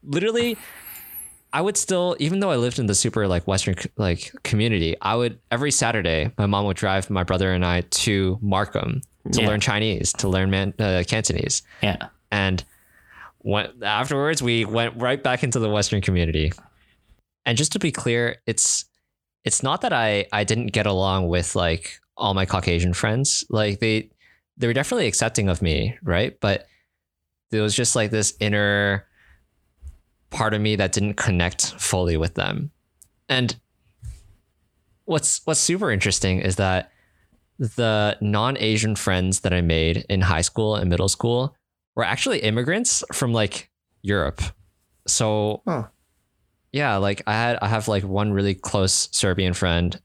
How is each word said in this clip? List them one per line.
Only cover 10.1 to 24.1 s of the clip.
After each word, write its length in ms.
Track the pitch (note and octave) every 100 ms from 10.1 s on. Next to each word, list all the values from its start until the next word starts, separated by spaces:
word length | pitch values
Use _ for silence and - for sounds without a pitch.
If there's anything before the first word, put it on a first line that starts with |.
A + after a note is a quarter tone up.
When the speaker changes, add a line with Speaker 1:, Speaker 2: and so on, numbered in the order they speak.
Speaker 1:
to 140 | - G2
learn 220 | F#2+ F#2+
Man-, 240 | F#2+ G2 -
uh, 240 | G#2 F2+ F2
Cantonese. 560 | A2 - D#2+ - - - -
Speaker 2:
Yeah. 260 | G2+ E2+ - _ -
Speaker 1:
And 320 | G#2 F#2+ F#2 - _ _ _ _ - - _
when, 440 | G#2 G2+ - B2
afterwards, 600 | G#2 G#2+ C3 C#3 D3 D3+
we 240 | A#2+ A#2 G#2
went 340 | A#2 A#2 A#2
right 220 | B2 C#3+
back 200 | B2+ B2+
into 160 | C3 A#2+
the 120 | A2
Western 320 | G#2 G2+ G#2
community. 500 | F#2+ F2+ D#2+ D#2+ D#2 - - _ _ _ _ _ _ _ -
And 100 | A#2
just 160 | D#3
to 60 | G3+
be 120 | F3
clear, 440 | - B2 A#2 A#2+ - -
it's, 380 | A2 - - - _ _ _ _ _
it's 180 | - -
not 180 | C3+ F3
that 120 | B3
I, 320 | C3+ A2 G2+ -
I 120 | G#2+
didn't 280 | G2+ A2+ A#2
get 100 | G#2+
along 440 | G#2 F#2 F#2+ F#2+ E2+
with, 280 | F2 E2+ -
like, 440 | F2 E2 - - _ -
all 160 | G#2
my 100 | F#2+
Caucasian 480 | F#2+ F#2+ E2 E2+ F2
friends. 520 | F2 G#2 A#2 C#3 - -
Like, 320 | A2 G#2 G2+
they, 300 | A2 A2 -